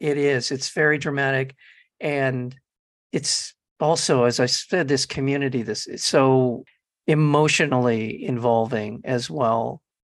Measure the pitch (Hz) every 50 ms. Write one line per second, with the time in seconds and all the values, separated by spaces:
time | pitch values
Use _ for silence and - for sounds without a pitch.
0 | - 151 143 147 143 143 139 123 123 - 143 131 135 - - - 151 151 151 147
1 | 139 156 143 139 139 135 135 131 135 131 - _ _ - _ _ _ _ _ _
2 | - 151 147 143 135 131 131 127 123 123 131 - _ _ _ _ _ _ _ _
3 | _ _ - - - - - - - - - _ _ _ _ _ 151 151 170 165
4 | - - 156 127 120 120 120 - 127 127 - - - - - 185 160 135 147 135
5 | - - - 139 135 135 139 143 139 135 127 123 110 110 107 - - - - -
6 | - - - 147 135 135 131 131 127 123 117 - - - _ _ _ _ _ _
7 | _ - 156 151 156 147 147 151 156 151 - - 170 143 143 127 123 123 117 110
8 | 110 110 - - - - 127 117 117 120 117 117 113 113 123 110 107 107 110 -
9 | - - 127 120 120 - 160 151 127 113 113 113 117 123 - 165 - _ _ _
10 | _